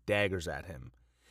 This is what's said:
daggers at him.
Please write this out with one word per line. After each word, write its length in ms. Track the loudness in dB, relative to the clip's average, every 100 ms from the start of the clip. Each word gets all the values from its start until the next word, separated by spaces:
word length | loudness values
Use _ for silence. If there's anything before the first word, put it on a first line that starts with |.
| 2
daggers 420 | 4 4 2 -2
at 180 | -6 -8
him. 260 | -12 -14 -18 _ _ _